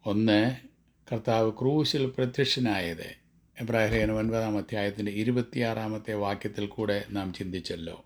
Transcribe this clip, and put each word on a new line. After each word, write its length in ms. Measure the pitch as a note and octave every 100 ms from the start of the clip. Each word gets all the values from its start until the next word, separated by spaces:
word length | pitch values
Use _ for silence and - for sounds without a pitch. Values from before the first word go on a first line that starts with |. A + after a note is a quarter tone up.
| G#2+
ഒന്ന്, 360 | G#2 A2 G#2 A2 C3 - _ _ _ -
കർത്താവ് 420 | A#2 G#2+ A2+ A2
ക്രൂശിൽ 520 | G#2+ B2+ D3+ D3 D3+ B2+
പ്രത്യക്ഷനായത് 1000 | B2+ B2+ B2+ C3+ - A#2+ G2 E2+ E2 - - _ _ _ -
എബ്രായർ 340 | A#2 A2+ G#2+
ലേഖനം 280 | A2+ G#2+ A2
ഒൻപതാം 340 | A2+ A2+ A2 G#2
അധ്യായത്തിൻ്റെ 560 | - G#2+ G2+ G2+ G#2
ഇരുപത്തിയാറാമത്തെ 1000 | G2+ A2 B2 A#2+ C3+ A#2 A2 A2 G#2+ G#2+ G#2
വാക്യത്തിൽ 500 | G2+ G2+ G#2 G#2 G2+
കൂടെ 320 | - G#2 G2+ -
നാം 180 | G2+ F#2+
ചിന്തിച്ചല്ലോ. 640 | F2 F#2 F2+ - E2+ E2 -